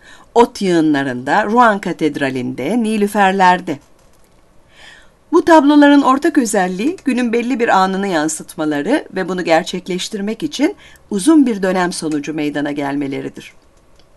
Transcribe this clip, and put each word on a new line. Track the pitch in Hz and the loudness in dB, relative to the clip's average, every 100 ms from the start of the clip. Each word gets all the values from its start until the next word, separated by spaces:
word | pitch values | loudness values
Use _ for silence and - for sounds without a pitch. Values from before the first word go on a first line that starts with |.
| - - _ | -20 -20 _
Ot | - - - | 0 0 0
yığınlarında, | 196 170 156 143 135 123 131 190 | 0 2 2 0 -2 -6 -2 -2
Rouen | 208 233 233 202 | 0 2 2 2
Katedrali'nde, | 185 - 151 143 135 131 123 131 139 240 | -4 -4 -4 -2 -4 -4 -6 -6 -4 -2
nilüferlerde. | 214 220 202 214 190 196 180 185 180 135 _ _ _ _ _ _ _ _ _ _ - - - _ _ | -2 -2 0 2 2 4 4 4 -2 -10 _ _ _ _ _ _ _ _ _ _ -20 -20 -20 _ _
Bu | 330 | 0
tabloların | 339 320 277 294 285 285 | 6 6 6 6 8 6
ortak | 254 269 339 302 | 4 0 0 0
özelliği | 226 208 185 185 269 392 | 0 0 -2 -2 -4 -4
günün | 269 240 240 | -4 -2 -2
belli | 233 240 226 | -2 -2 -2
bir | 233 | 2
anını | 190 190 190 196 | 2 2 0 -2
yansıtmaları | 160 156 - - - 151 143 170 302 - | -2 -2 -6 -12 -6 -4 -4 -2 -2 -4
ve | 185 180 | -8 -6
bunu | 180 | -6
gerçekleştirmek | 170 165 185 180 185 180 - 208 202 226 | 0 0 0 -8 -8 -8 -8 -8 -8 -8
için | 294 - 320 - - - _ | -8 -2 -4 -4 -16 -20 _
uzun | 208 202 311 247 | -2 4 4 4
bir | 202 | 0
dönem | 185 185 180 | -2 0 -2
sonucu | - 156 151 151 | -4 -6 -6 -6
meydana | 156 147 147 147 | -6 -6 -4 -6
gelmeleridir. | 143 139 143 139 135 139 175 - _ _ _ _ _ _ | -6 -6 -4 -6 -8 -10 -14 -20 _ _ _ _ _ _